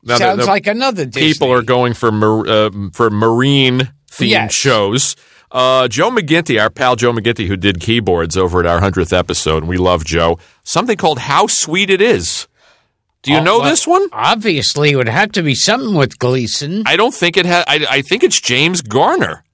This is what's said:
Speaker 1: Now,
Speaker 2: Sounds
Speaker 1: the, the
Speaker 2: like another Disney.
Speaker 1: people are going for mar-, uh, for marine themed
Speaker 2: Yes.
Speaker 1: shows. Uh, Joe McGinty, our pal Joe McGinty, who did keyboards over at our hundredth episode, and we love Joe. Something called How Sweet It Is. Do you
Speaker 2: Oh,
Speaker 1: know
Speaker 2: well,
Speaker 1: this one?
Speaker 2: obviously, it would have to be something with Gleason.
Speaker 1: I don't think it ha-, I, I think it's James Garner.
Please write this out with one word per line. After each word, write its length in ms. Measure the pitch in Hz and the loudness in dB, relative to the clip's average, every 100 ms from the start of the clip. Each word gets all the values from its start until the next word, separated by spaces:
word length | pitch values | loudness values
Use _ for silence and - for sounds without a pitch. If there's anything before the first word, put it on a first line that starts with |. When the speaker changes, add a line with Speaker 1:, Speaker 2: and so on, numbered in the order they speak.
Speaker 1:
Now, 140 | 117 120 | -2 0
Speaker 2:
Sounds 220 | 185 202 | 0 0
Speaker 1:
the, 40 | 196 | 0
the 40 | |
Speaker 2:
like 180 | 196 202 | 0 -2
another 380 | 214 269 208 135 | -2 -2 -4 -6
Disney. 260 | 131 156 | -2 -2
Speaker 1:
people 220 | 151 139 | 0 2
are 80 | 123 | 0
going 320 | 113 123 123 | 2 0 0
for 180 | 113 117 | 0 -2
mar-, 340 | 107 110 110 98 | 2 2 2 2
uh, 260 | 107 107 98 98 | 2 0 -4 -10
for 180 | - 117 | -2 0
marine 800 | 104 113 113 131 139 131 127 127 _ _ | 2 0 2 2 2 2 0 -4 _ _
themed 180 | - 208 | -6 0
Speaker 2:
Yes. 220 | 202 107 | 0 0
Speaker 1:
shows. 640 | - 143 113 101 123 - - _ _ _ | -2 0 2 0 0 -4 -6 _ _ _
Uh, 360 | 127 127 131 127 | -2 2 2 0
Joe 220 | 110 196 | 0 0
McGinty, 480 | 247 156 160 165 110 | 0 0 0 2 0
our 100 | 107 | 0
pal 240 | - 131 123 | 0 0 2
Joe 160 | 120 | 0
McGinty, 340 | 117 107 117 95 | 0 -2 -2 -4
who 80 | 98 | 0
did 240 | 98 90 | 0 -2
keyboards 560 | 95 117 101 87 82 90 | 0 0 0 0 0 0
over 240 | 92 90 | 0 2
at 60 | 85 | 2
our 140 | 85 | 2
hundredth 320 | 98 90 80 | 0 0 0
episode, 460 | 90 87 87 - 80 | 0 0 -4 -2 -2
and 80 | 78 | -2
we 80 | 90 | 0
love 260 | 90 87 | 0 0
Joe. 360 | 76 82 82 85 _ _ | 0 0 0 -2 _ _
Something 340 | - 165 240 202 | -6 -4 -2 0
called 220 | 180 135 | 0 -2
How 260 | 127 143 214 | -2 0 0
Sweet 420 | - - 175 196 | 0 -2 -2 0
It 100 | 190 | 2
Is. 460 | 220 208 82 - - _ _ _ _ _ _ _ | 2 2 -2 -8 -10 _ _ _ _ _ _ _
Do 100 | - | -2
you 60 | 156 | 0
Speaker 2:
Oh, 60 | |
Speaker 1:
know 160 | 160 226 | 2 2
Speaker 2:
well, 100 | 277 | 2
Speaker 1:
this 180 | 330 - | 0 0
one? 220 | 359 392 | 0 0
Speaker 2:
obviously, 760 | - 143 220 214 151 107 - 147 | -2 -2 0 -2 -2 -2 0 2
it 40 | 139 | 2
would 100 | 117 | 0
have 240 | 127 214 | 0 -2
to 100 | 214 | -2
be 120 | 156 131 | -2 -2
something 380 | - 233 254 180 | 0 -2 0 0
with 240 | 135 - | 0 0
Gleason. 640 | 123 131 113 - 147 190 214 | -2 0 -2 -6 -6 -4 0
Speaker 1:
I 120 | 165 | 2
don't 160 | 233 | 0
think 240 | - 175 175 | 0 0 0
it 80 | 175 | 2
ha-, 180 | 175 165 | 2 2
I, 180 | 151 143 | 0 0
I 120 | 135 | -2
think 220 | 139 202 | 0 0
it's 180 | 285 - | 2 0
James 400 | - 123 160 180 | 0 0 0 2
Garner. 640 | 110 113 185 330 101 78 _ | 2 2 2 2 -2 -4 _